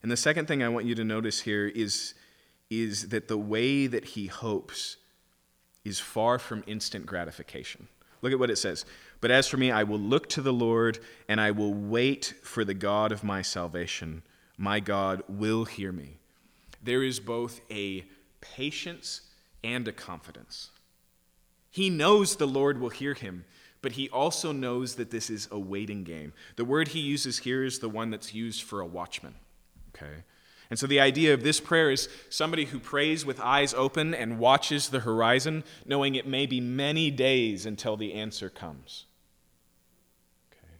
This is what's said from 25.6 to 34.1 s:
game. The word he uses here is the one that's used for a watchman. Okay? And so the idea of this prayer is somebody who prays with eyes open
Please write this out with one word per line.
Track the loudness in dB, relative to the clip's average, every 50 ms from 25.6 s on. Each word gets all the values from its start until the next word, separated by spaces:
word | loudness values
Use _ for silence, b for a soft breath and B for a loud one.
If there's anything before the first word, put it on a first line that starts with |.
| -6 -4 -4 -4 -4 -4 -6 -8 -8
game. | -8 -10 -10 -10 -12 -14 B B B B
The | -4 0
word | 2 4 2 2 2
he | -2 -4
uses | -2 0 0 0 -2 -2 -4 -4
here | -2 0 0 0 0
is | -2 -2 -4
the | -6 -6
one | -4 -4 -4 -4
that's | -6 -8 -10 -10 -8
used | -6 -6 -6 -6 -8 -10
for | -8 -6 -8
a | -6
watchman. | -6 -6 -8 -8 -8 -10 -12 -12 -14 -18 -20 -20 _ _ _ _ _ _ -20 -20 -20
Okay? | -18 -16 -14 -14 -14 -16 -16 b b b b b b b b b
And | -6 -4
so | 0
the | 4 6 8
idea | 8 6 6 6 6 6 6
of | 6 4
this | 2 2 2
prayer | 2 2 4 4 6 4
is | 4 2 -2 -4 B B B B
somebody | -4 -2 -2 0 0 -2 -2
who | -2 -4 -10
prays | -10 -2 0 2 2 2 2 0 -2
with | -4 -4 -2
eyes | 0 4 4 4 4 4 2
open | 2 0 2 2 0 0 0